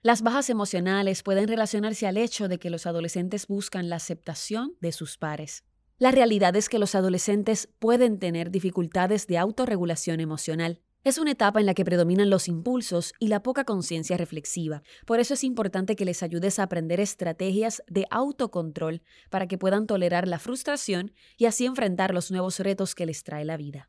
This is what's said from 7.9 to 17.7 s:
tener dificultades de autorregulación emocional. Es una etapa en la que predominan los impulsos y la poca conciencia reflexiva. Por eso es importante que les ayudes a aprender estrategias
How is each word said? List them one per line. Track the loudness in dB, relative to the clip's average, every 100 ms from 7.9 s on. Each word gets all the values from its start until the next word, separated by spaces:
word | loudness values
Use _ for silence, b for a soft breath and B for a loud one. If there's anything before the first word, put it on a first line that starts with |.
| 6 4 2
tener | -2 -2 -2
dificultades | 0 0 -2 0 2 2 0 2
de | 0
autorregulación | 0 0 0 0 0 -2 -2 -2
emocional. | -2 -4 -4 -2 -2 -4 _ _
Es | 0 2
una | 0
etapa | 2 4 4
en |
la | 2
que | 2
predominan | 2 4 4 4 6
los | 4 2
impulsos | -4 -2 -2 0 -4 -4 -4
y | 0
la | 0
poca | 0 -2
conciencia | -2 -2 -2 -6 -2 -2
reflexiva. | -2 -8 -8 -6 -4 -6 B B 0
Por | 2
eso | 2
es | 0
importante | -2 -2 -2 -2 -2 0
que |
les | -2 -2
ayudes | -4 -2 0 0
a |
aprender | -2 -2 -2 0
estrategias | 0 -2 -6 -2 -2 0 0